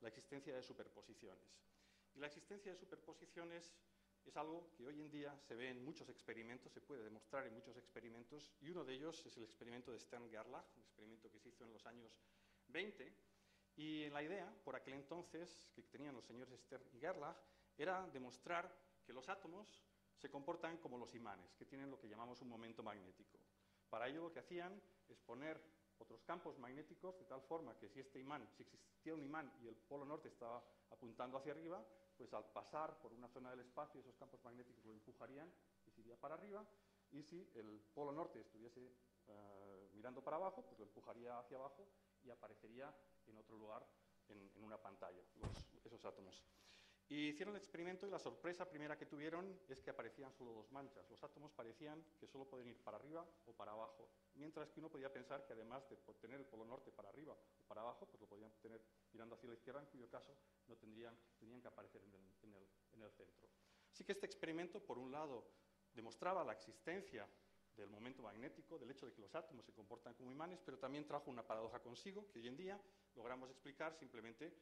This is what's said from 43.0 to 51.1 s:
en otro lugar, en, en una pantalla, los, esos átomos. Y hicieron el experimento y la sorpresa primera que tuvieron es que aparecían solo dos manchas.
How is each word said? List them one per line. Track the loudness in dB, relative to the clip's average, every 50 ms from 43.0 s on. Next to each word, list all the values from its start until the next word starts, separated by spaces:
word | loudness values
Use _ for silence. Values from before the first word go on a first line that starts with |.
| -14 -18 -18 -16 -14
en | -12 -12
otro | -12 -10 -8 -8
lugar, | -4 -2 0 0 -2 -2 -6 -10 -18 -20 -20 -20 -18 -12 -10
en, | -8 -8 -8 -8 -8
en | -6
una | -2 -2 -2 -2
pantalla, | -2 -4 -2 -2 -2 -2 -2 -6 -10 -12 -4 -2
los, | 0 2 2 0 -2 -6 -10 -10 -8
esos | -8 -6 -2 0
átomos. | 0 0 0 -4 -8 -8 -12 -14 -16 -18 -18 -16 -16 -16 -16 -16 -18 -20 -18 -4
Y | 2 6 6 8 8
hicieron | 6 6 4 2 2
el | 0
experimento | 0 -2 0 2 2 2 4 2 4
y | 4
la | 4 4
sorpresa | 4 2 2 4 4 4 4 4 2
primera | 2 2 2 2 2 2
que | 2 0
tuvieron | 0 0 2 4 4 4 4 2 0 -2 -4 -4 -6
es | -6 -2
que | 0 0
aparecían | 2 2 0 0 -2 -4 -4 -6
solo | -4 -4 -4 -2
dos | -2 -4 -4 -4
manchas. | -2 -2 -2 -2 -6 -8 -10 -10